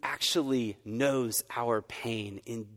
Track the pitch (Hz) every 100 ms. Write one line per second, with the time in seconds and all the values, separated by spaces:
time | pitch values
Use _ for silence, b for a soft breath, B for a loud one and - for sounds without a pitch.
0 | 139 139 - 175 135 131 110 101 104 113
1 | 139 135 117 - - 123 120 110 - -
2 | 120 113 101 98 - 117 104